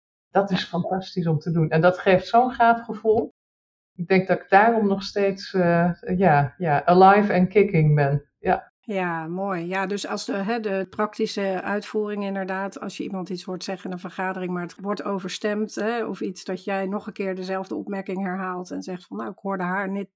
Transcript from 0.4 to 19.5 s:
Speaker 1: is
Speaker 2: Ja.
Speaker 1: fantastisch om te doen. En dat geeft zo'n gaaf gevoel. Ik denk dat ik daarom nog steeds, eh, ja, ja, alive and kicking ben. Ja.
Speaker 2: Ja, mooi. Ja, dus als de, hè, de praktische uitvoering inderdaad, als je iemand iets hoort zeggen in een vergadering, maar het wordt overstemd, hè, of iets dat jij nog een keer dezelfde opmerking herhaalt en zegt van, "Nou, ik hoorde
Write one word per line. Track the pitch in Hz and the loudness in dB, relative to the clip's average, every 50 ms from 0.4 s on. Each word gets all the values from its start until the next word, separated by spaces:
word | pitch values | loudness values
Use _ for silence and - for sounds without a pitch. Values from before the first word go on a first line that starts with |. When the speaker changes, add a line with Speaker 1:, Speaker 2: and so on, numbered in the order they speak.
| 202 196 | 2 2
Speaker 1:
is | 190 180 | 0 -2
Speaker 2:
Ja. | - | -4
Speaker 1:
fantastisch | - - 175 180 - 185 190 190 - - 185 165 | -4 -4 -4 -2 -2 -4 -4 -4 -6 -6 -4 0
om | 165 160 151 | 0 0 0
te | - 185 | 0 -2
doen. | 165 170 156 156 | 0 0 0 2
En | 156 160 | 2 4
dat | 160 180 180 - | 4 4 4 4
geeft | - 202 185 180 - | 4 4 4 4 4
zo'n | - - 233 254 247 247 | 4 4 4 4 4 2
gaaf | - 233 233 233 233 - | 4 4 4 4 2 -2
gevoel. | - - - - 220 214 240 - - - _ _ _ _ _ _ _ _ _ _ _ _ | -6 -10 -2 0 2 2 2 0 -2 -6 _ _ _ _ _ _ _ _ _ _ _ _
Ik | 180 175 - | -10 -2 2
denk | 190 185 185 - | 2 2 4 2
dat | 180 - | 0 -2
ik | - - | 2 4
daarom | 196 196 214 233 233 220 208 | 6 8 8 6 6 4 2
nog | 196 196 196 - | 2 0 0 -4
steeds, | - - 202 202 196 196 196 - - - | -4 -2 0 0 0 0 -2 -8 -4 0
eh, | 185 175 170 170 170 170 180 170 - - - 185 | 2 2 4 4 4 2 2 0 -2 -4 -4 0
ja, | 180 196 175 147 143 143 131 - - | 2 4 6 6 4 4 0 -2 -4
ja, | 180 160 143 143 - | -2 0 0 2 4
alive | 170 180 185 190 190 202 208 208 208 202 | 4 8 8 10 10 8 8 4 4 2
and | 180 185 185 | 2 2 4
kicking | - 208 196 196 - 160 156 151 147 | 4 4 4 4 4 4 4 4 4
ben. | 151 143 139 147 147 - _ _ _ | 4 4 2 0 -2 -4 _ _ _
Ja. | - - - - - - _ _ | -2 -2 -2 -2 -2 -8 _ _
Speaker 2:
Ja, | _ - 202 190 180 175 165 165 160 | _ -6 -4 -4 -2 -2 -4 -4 -6
mooi. | 160 175 185 196 202 190 170 170 | -6 -6 -4 -4 -4 -4 -4 -4
Ja, | 175 190 190 196 | -4 -4 -4 -4
dus | 185 202 202 - | -4 -4 -6 -6
als | - 208 196 - | -6 -8 -6 -6
de, | - 269 | -6 -4
hè, | 196 196 208 233 240 | -4 -2 -2 -4 -4
de | 214 208 190 190 190 - | -4 -4 -4 -4 -4 -6
praktische | - - 214 208 208 - 220 208 - 208 196 190 190 180 - | -4 -4 -4 -4 -2 -4 -4 -4 -4 -4 -4 -2 -2 -4 -4
uitvoering | - 202 208 202 - - 214 208 208 208 208 202 | -4 -4 -4 -4 -4 -4 -4 -4 -4 -4 -4 -4
inderdaad, | 196 196 196 190 190 190 190 196 196 - - | -4 -4 -4 -4 -4 -4 -6 -6 -6 -8 -10
als | - 202 - | -12 -10 -8
je | - - | -8 -8
iemand | 190 196 190 175 180 | -6 -6 -6 -6 -8
iets | 185 175 - | -8 -10 -8
hoort | - 185 175 - | -8 -10 -8 -8
zeggen | - 190 185 - | -8 -8 -8 -8
in | 185 180 | -10 -10
een | 175 | -10
vergadering, | - 185 - - 190 185 185 190 185 180 180 | -10 -10 -8 -6 -6 -6 -4 -4 -6 -6 -4
maar | 175 175 | -6 -6
het | 170 - - | -8 -10 -10
wordt | 185 202 202 - - | -6 -6 -6 -4 -4
overstemd, | 196 202 185 185 180 - - - 214 208 214 220 - - | -4 -6 -6 -6 -8 -8 -4 -4 -2 -2 -2 -4 -4 -4
hè, | - 202 220 240 233 220 | -4 -4 -2 -2 -2 -4
of | - 196 175 | -6 -6 -6
iets | - 202 180 - - | -6 -8 -8 -8 -8
dat | - 185 185 - | -8 -8 -8 -6
jij | 202 196 196 196 | -4 -4 -4 -2
nog | 190 202 208 - | -4 -4 -6 -8
een | 220 - | -8 -8
keer | - 196 190 185 | -6 -6 -4 -4
dezelfde | 185 185 185 190 190 190 - - | -6 -6 -6 -6 -6 -6 -6 -8
opmerking | - - - 202 196 190 - 185 190 196 | -8 -6 -6 -6 -8 -6 -6 -6 -4 -4
herhaalt | 185 180 190 190 185 180 180 180 - | -4 -4 -4 -4 -6 -6 -8 -8 -8
en | 180 190 190 | -10 -10 -8
zegt | 190 185 170 - | -8 -10 -10 -12
van, | _ - | _ -10
"Nou, | 208 233 220 | -10 -10 -10
ik | 190 - | -10 -8
hoorde | - 196 | -6 -6